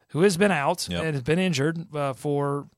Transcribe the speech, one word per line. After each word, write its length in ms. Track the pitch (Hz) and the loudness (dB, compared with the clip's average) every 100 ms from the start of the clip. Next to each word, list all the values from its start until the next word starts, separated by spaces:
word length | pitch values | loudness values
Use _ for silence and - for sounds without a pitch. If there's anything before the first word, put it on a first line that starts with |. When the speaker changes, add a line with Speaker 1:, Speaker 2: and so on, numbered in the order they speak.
| _ | _
Speaker 1:
who 140 | 147 | 2
has 140 | 202 170 | 2 4
been 160 | 208 | 2
out 360 | 160 139 180 - | 2 0 -2 -2
Speaker 2:
Yep. 160 | 170 | -2
Speaker 1:
and 100 | 160 | -2
has 80 | 143 | -2
been 160 | 123 165 | 0 2
injured, 560 | 185 135 147 165 165 | 2 2 0 -2 -6
uh, 180 | 147 139 | -6 -6
for, 540 | 131 147 143 143 143 139 | -4 -2 0 0 -4 -8